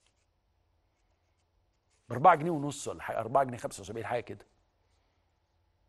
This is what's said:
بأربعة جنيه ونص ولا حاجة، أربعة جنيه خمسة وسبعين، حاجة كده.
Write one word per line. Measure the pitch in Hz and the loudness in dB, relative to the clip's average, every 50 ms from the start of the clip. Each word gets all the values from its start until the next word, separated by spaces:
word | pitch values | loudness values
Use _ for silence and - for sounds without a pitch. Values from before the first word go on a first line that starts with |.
| _ _ _ _ _ _ _ _ _ _ _ _ _ _ _ _ _ _ _ _ _ _ _ _ _ _ _ _ _ _ _ _ _ _ _ _ _ _ _ _ _ - | _ _ _ _ _ _ _ _ _ _ _ _ _ _ _ _ _ _ _ _ _ _ _ _ _ _ _ _ _ _ _ _ _ _ _ _ _ _ _ _ _ -8
بأربعة | 110 117 139 185 170 | 0 6 8 8 8
جنيه | 151 147 175 | 8 4 0
ونص | 170 147 139 147 135 - - 113 | -2 -2 -2 -4 -6 -8 -8 -10
ولا | 92 80 | -10 -8
حاجة، | - - 120 110 | -8 -6 -6 -4
أربعة | 110 110 113 139 139 | -2 0 2 2 2
جنيه | 131 123 117 | 0 -2 -6
خمسة | - 135 - - | -8 -10 -10 -12
وسبعين، | 101 90 107 113 107 | -12 -10 -10 -8 -6
حاجة | 101 117 123 | -6 -6 -6
كده. | 107 - 98 95 - - _ _ _ _ _ _ _ _ _ _ _ _ _ _ _ _ _ _ _ _ _ _ _ _ _ _ _ | -6 -8 -12 -16 -16 -20 _ _ _ _ _ _ _ _ _ _ _ _ _ _ _ _ _ _ _ _ _ _ _ _ _ _ _